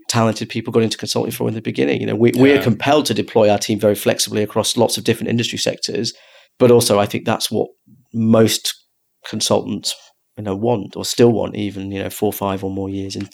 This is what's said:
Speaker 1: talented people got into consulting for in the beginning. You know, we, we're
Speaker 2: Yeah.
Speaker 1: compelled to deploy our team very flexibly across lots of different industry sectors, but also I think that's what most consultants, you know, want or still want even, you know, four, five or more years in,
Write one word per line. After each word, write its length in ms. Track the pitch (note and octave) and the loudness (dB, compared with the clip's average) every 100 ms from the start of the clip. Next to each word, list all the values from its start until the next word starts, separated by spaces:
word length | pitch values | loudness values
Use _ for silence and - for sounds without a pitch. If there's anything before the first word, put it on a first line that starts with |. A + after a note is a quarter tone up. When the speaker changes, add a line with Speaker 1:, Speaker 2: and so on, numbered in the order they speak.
| _ | _
Speaker 1:
talented 400 | A#2+ A2+ G#2+ A2+ | 0 2 0 -6
people 240 | A#2 A2+ | -8 -2
got 100 | A#2 | 0
into 120 | A2 - | 0 -4
consulting 360 | G#2+ A#2 A2+ | -4 -4 -4
for 160 | A#2 A#2+ | -4 -4
in 60 | |
the 60 | A2+ | -4
beginning. 400 | A2+ A#2 C3+ C3+ | -6 -2 -2 0
You 60 | A2 | -2
know, 80 | G#2+ | 2
we, 140 | A#2+ B2 | 2 6
we're 200 | C3+ C#3 | 4 4
Speaker 2:
Yeah. 60 | |
Speaker 1:
compelled 440 | C3+ G#2 - D3+ C#3 | 2 0 2 2 2
to 80 | |
deploy 360 | G#2+ F#2+ - G#2 | -2 0 2 4
our 80 | G2+ | 4
team 220 | - G#2+ | 0 0
very 140 | G#2 G2+ | 2 2
flexibly 460 | - A2+ - G#2+ | 0 -2 -2 -2
across 340 | G#2+ - G#2 - | -2 -2 -2 0
lots 200 | A2+ - | 0 0
of 60 | |
different 260 | G#2 A2+ A2 | -2 -2 0
industry 280 | A#2 A2+ G#2+ | -2 -2 -4
sectors, 540 | - - - F2 A2+ - _ _ _ _ | -4 -4 -6 -4 -6 -8 _ _ _ _
but 120 | B2+ | 6
also 280 | A#2+ - G2+ | 6 6 2
I 60 | G2+ | 2
think 180 | - | -2
that's 260 | - A2 - | -4 -4 -2
what 180 | G#2+ - _ _ _ _ | -2 -4 _ _ _ _
most 580 | A2+ A2 A2+ A2 - - - _ _ _ _ - | -2 4 6 6 2 -6 -10 _ _ _ _ -12
consultants, 640 | A2 - G#2 A2 G#2 - - _ _ _ - | -6 0 0 0 -6 -6 -10 _ _ _ -12
you 80 | |
know, 120 | G#2 G2 | -8 -4
want 400 | A2+ A#2+ F#2+ - | -2 -2 -4 -10
or 80 | |
still 260 | F#2+ - A#2+ | -8 4 4
want 240 | G#2+ F#2+ - | 4 -2 -4
even, 340 | G#2 G2 F#2+ | -6 -6 -8
you 100 | G2 | -6
know, 80 | G2 | -8
four, 220 | - G#2 | -4 -4
five 320 | G2 G2+ G2 | -2 -4 -4
or 60 | F#2+ | -6
more 180 | F#2+ G2 | -6 -6
years 280 | G2 G2 G2+ | -6 -8 -10
in, 120 | G2 | -12